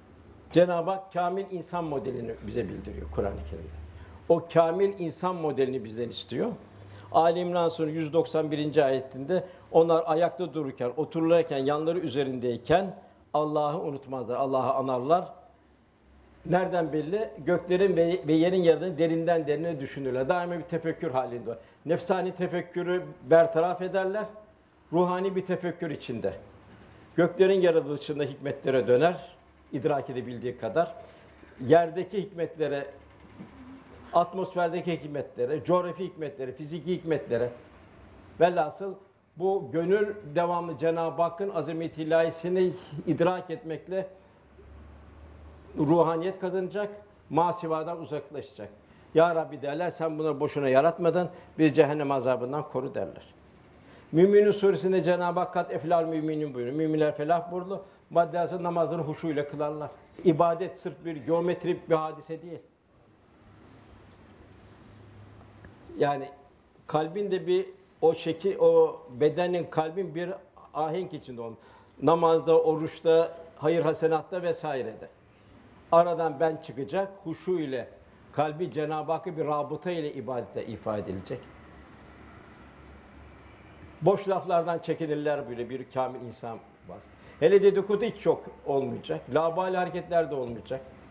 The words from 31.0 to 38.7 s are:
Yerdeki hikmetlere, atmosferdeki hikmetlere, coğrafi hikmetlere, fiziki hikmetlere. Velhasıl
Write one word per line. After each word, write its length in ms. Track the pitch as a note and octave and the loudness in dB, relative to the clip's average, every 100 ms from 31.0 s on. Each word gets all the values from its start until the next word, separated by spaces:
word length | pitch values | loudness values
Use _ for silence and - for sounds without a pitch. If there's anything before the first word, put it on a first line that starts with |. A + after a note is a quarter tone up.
| - - - - - - | -20 -20 -20 -20 -20 -10
Yerdeki 600 | B2+ E3 E3 F3 F3+ G#3 | 6 6 6 -4 -4 -6
hikmetlere, 640 | E3+ E3+ D#3+ D#3 D3 C#3+ - - - - - - - - - - - - - | -6 -6 -8 -2 -2 -2 -6 -14 -20 -20 -20 -20 -20 -20 -20 -20 -20 -20 0
atmosferdeki 800 | E3+ F3 F#3 E3+ F3 E3+ F3 F3+ | 0 2 -2 -4 -2 -2 -2 -4
hikmetlere, 720 | D#3 D3 C#3+ A#2+ - B2 D#3 | -6 -6 -8 -8 -6 -4 -4
coğrafi 400 | - F3+ F3 E3+ | 2 0 0 -6
hikmetlere, 480 | F3+ D#3+ D3 - C3 | -10 -8 -10 -8 -10
fiziki 400 | C3 D3 E3 D3+ | -10 -10 -8 -4
hikmetlere. 580 | F3 D#3+ C#3+ - A#2 A#2+ - - - - - - - - - | -4 -2 -4 0 -2 -2 -6 -20 -20 -20 -20 -20 -20 -14 2
Velhasıl 540 | E3+ F3 D3+ | 4 4 -2